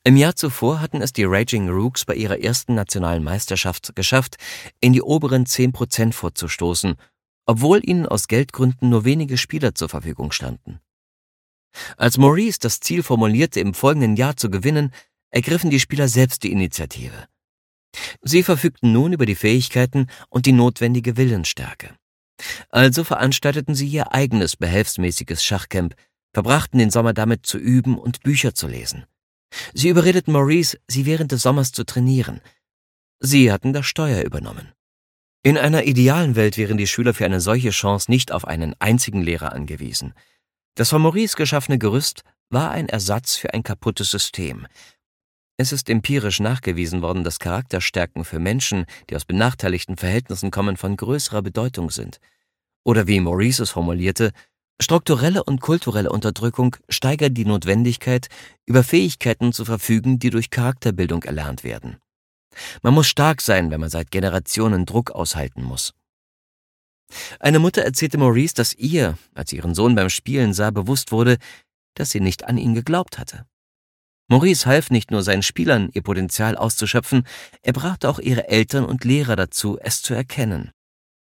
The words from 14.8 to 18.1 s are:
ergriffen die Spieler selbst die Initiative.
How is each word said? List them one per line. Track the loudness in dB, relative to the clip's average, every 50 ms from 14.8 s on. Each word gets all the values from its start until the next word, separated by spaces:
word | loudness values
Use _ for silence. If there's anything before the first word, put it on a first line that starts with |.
| 0 -2 -4 -10 -20 _ _ _ _ _
ergriffen | -2 -2 0 0 0 0 0 2
die | 2 2
Spieler | 2 0 0 0 2 2
selbst | 4 4 4 4 2 -2 -4
die | -2
Initiative. | 0 0 -2 -2 -2 -6 -8 -8 -10 -12 -14 -14 -14 -16 -20 -20 _ _ _ _ _ _ _ _ _ _ _ _ -16 -14 -14 -14